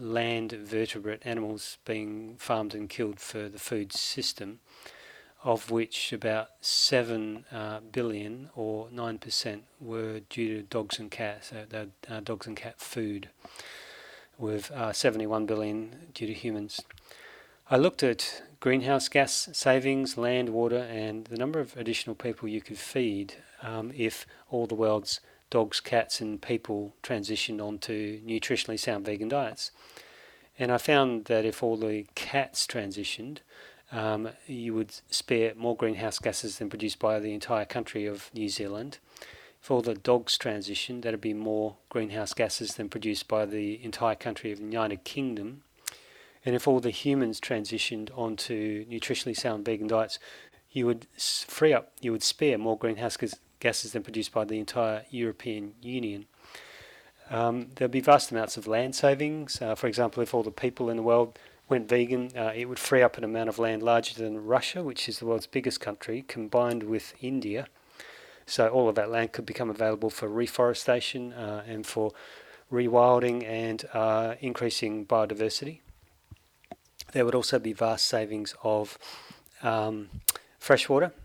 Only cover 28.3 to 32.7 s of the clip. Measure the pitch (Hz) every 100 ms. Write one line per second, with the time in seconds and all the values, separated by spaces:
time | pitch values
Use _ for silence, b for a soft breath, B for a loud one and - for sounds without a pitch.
28.3 | 110 - 117 - 107 - 104 101 104 110
29.3 | 139 117 - - B B B B B B
30.3 | B B - 123 120 - 147 131 117 107
31.3 | 110 110 - 120 113 110 107 104 - -
32.3 | 139 131 - -